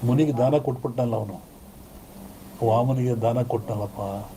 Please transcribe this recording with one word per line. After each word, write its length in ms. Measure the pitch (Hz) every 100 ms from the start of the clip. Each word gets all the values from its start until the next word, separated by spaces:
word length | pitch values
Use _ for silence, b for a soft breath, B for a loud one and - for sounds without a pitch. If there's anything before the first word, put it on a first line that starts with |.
ಮುನಿಗೆ 280 | 117 127 156
ದಾನ 260 | 123 123 147
ಕೊಟ್ಬಿಟ್ನಲ್ಲ 580 | 143 127 139 117 120 113
ಅವನು, 340 | 104 92 - - - - - - - - - - - - 117
ವಾಮನಿಗೆ 460 | 110 123 131 123
ದಾನ 280 | 117 110 120
ಕೊಟ್ನಲ್ಲಪ್ಪ 840 | 123 120 107 104 104 - 101 98 104